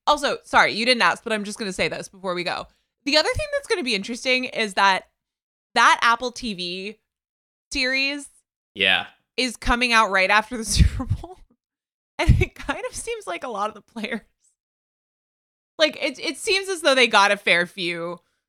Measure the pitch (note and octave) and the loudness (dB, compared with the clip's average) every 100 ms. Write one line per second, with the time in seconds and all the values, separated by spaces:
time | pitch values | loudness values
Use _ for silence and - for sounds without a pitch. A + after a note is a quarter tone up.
0 | - D4 C4+ F3+ - B3+ E3 C3+ A#3 A#3+ | 0 0 0 -4 0 4 4 2 2 4
1 | F3+ F#3 - G#3+ G3+ G#3 G#3 F3+ E3+ D#3 | 4 0 -4 -4 -6 -8 -8 -2 -4 -4
2 | E3+ G3 F#3 F3 F3 C3+ - _ _ _ | -12 -12 -6 -4 -4 -6 -10 _ _ _
3 | C#4 D4+ F4+ B4+ D5+ C#5+ C#5+ G4 B3+ G#3 | -2 0 2 -2 -4 -6 -4 -4 -2 -4
4 | G3 A#3 C4 B3+ B3+ - A3 F#3+ G3 F#3 | -4 -8 -2 -2 -2 -6 -4 2 2 2
5 | - _ _ _ _ _ _ A#3+ B3 E4 | -2 _ _ _ _ _ _ 4 4 6
6 | A#3+ A#3 B3+ A#3 B3 F3+ F3 F#3 G3 G#3+ | 4 2 -2 -8 -10 -8 -8 -8 -10 -14
7 | _ _ _ _ _ _ - C#4+ B3+ C4+ | _ _ _ _ _ _ -10 -4 -2 0
8 | C#4 C#4+ C#4 _ _ _ _ G#2 F#2+ F2+ | -2 -4 -10 _ _ _ _ 0 2 2
9 | F2+ _ _ - B3+ - - A#3+ B3 A3+ | 0 _ _ -4 -4 -4 -2 0 2 2
10 | G#3+ G3 F#3 G#3 G#3+ B3+ A3 - - - | 4 2 4 2 2 -6 -2 4 4 2
11 | B3+ - E4+ F#4 - _ _ _ _ _ | -6 -6 -8 -20 -20 _ _ _ _ _
12 | _ - E4 - - - - D4 A#4+ - | _ -4 4 4 2 -4 -8 -8 -8 -10
13 | - A#4 G4 E4+ C4+ G#3+ G#3 G#3+ _ A3+ | -8 -10 -8 -10 -8 -6 -6 -6 _ -10
14 | G#3 G#3+ - _ _ _ _ _ _ _ | -8 -8 -10 _ _ _ _ _ _ _
15 | _ _ _ _ _ _ _ - D#4 - | _ _ _ _ _ _ _ 0 0 0
16 | D4+ C4 - C4+ - F#4+ F#4+ F#4 D#4+ C4 | -6 -6 -8 -6 -2 -2 -2 -2 2 4
17 | A#3+ A3 G3+ G3+ - E3+ F3 - E3+ E3+ | 4 6 4 2 2 2 0 -4 -6 -6
18 | E3+ F3 _ _ | -8 -12 _ _